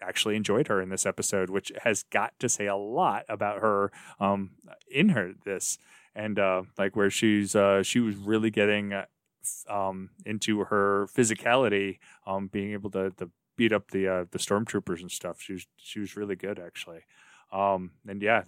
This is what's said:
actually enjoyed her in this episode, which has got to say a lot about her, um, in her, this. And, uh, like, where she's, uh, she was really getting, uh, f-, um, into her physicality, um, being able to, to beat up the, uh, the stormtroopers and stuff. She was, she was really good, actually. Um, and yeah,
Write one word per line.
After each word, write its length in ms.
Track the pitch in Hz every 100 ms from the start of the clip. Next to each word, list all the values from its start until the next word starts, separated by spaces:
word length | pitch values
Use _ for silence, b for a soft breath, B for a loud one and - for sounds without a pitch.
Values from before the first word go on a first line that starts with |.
actually 360 | 92 - 113 107
enjoyed 300 | 104 104 151
her 140 | 101
in 60 | 92
this 180 | 95 101
episode, 420 | 92 - 98 92
which 220 | 98 - -
has 200 | 117 101
got 280 | - 104 110 -
to 80 | 123
say 180 | - 101
a 80 | 98
lot 480 | 104 135 175 104 -
about 320 | 107 104 101
her, 320 | 107 101 98 B B B
um, 320 | 101 101 95 _ - - -
in 200 | 135 202
her, 220 | 131 90 98
this. 340 | 101 95 - - b b b
And, 240 | 110 107 104
uh, 240 | 95 92 95 -
like, 200 | 101 113
where 120 | 101
she's, 440 | - 113 104 98
uh, 280 | 107 98 98
she 180 | 95 123
was 160 | 113 98
really 340 | 101 110 110
getting, 420 | 110 104 104 101
uh, 120 | 98 - _ _ _
f-, 260 | - - -
um, 380 | 104 95 95 95 - -
into 380 | 107 - 104
her 420 | 95 104 98 98 98
physicality, 920 | - 113 110 120 127 120 101 98 92 b b -
um, 220 | 98 98
being 240 | 104 101
able 180 | 104 101
to, 200 | 95 95 92
to 120 | 87 _ _ -
beat 160 | 113
up 200 | 104 -
the, 160 | 98 95
uh, 160 | 92 90
the 80 | 90
stormtroopers 640 | - 101 113 104 95 87
and 100 | 90
stuff. 300 | - 90 82
She 120 | -
was, 120 | 92 - _
she 240 | - 107
was 160 | 98 104
really 200 | 104 90
good, 220 | 95 98
actually. 460 | 87 - 90 82 _ b b b b
Um, 400 | 98 98 95 90 - 107
and 140 | 98
yeah, 200 | 104 113